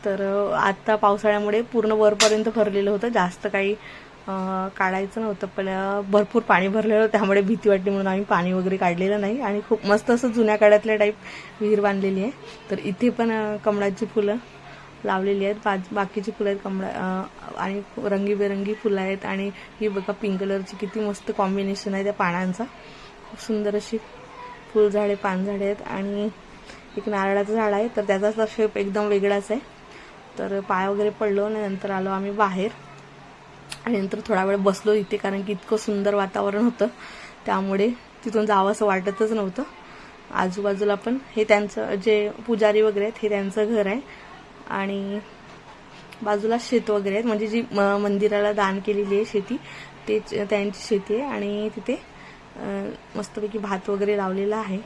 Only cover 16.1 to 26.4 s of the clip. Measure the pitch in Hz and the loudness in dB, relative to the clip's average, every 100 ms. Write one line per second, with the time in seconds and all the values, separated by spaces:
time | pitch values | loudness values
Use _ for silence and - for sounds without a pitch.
16.1 | - 196 - 202 202 202 190 190 - 185 | -4 -6 -2 -2 -2 -4 -4 -4 -4 -4
17.1 | 185 - - - - 185 202 196 - 202 | -4 -6 -12 -14 -8 -6 -6 -8 -6 -2
18.1 | 196 202 202 202 196 196 214 220 196 190 | 0 0 0 0 0 -2 -2 0 0 -2
19.1 | 196 196 196 196 190 - - 214 196 190 | -4 -4 -4 -4 -8 -18 -4 -2 -2 -4
20.1 | 202 208 185 196 196 190 190 202 220 208 | -4 -2 -2 -2 -2 -4 -8 -6 -4 -4
21.1 | 202 - 214 196 196 196 196 208 196 202 | -4 -6 -2 0 0 -2 -4 -4 -2 -2
22.1 | 202 185 175 185 180 - - - - - | 0 0 0 -2 -4 -6 -10 -20 -20 -20
23.1 | - - - - 214 208 208 208 220 - | -20 -20 -16 -4 -2 0 -2 -2 -6 -6
24.1 | - - - - - - 220 208 202 208 | -20 -18 -16 -16 -16 -2 4 4 4 0
25.1 | 202 202 185 196 202 202 208 - 190 196 | 0 0 0 -2 -2 -2 -2 -6 -6 -4
26.1 | 202 208 - | -2 -4 -6